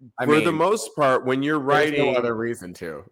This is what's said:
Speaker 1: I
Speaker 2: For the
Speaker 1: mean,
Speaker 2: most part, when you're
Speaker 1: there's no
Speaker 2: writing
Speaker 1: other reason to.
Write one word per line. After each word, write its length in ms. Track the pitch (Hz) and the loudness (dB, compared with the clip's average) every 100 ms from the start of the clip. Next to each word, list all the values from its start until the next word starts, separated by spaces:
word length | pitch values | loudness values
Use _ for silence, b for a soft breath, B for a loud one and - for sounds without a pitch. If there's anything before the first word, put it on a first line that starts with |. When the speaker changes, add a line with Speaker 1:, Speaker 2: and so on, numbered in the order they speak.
| 127 - | -18 -6
Speaker 1:
I 40 | 127 | 2
Speaker 2:
For 100 | 151 | 4
the 160 | 170 | 4
Speaker 1:
mean, 20 | |
Speaker 2:
most 400 | 160 180 220 - | 2 0 0 -4
part, 300 | - 139 127 | 0 2 2
when 180 | 127 135 | 0 -2
you're 140 | 143 156 | 0 -2
Speaker 1:
there's 340 | 135 147 151 | 2 2 2
no 140 | 147 | 0
Speaker 2:
writing 120 | 135 123 | 0 0
Speaker 1:
other 200 | 117 113 | -2 -2
reason 360 | 117 117 90 | -4 -6 -12
to. 280 | 87 85 73 - | -12 -10 -12 -14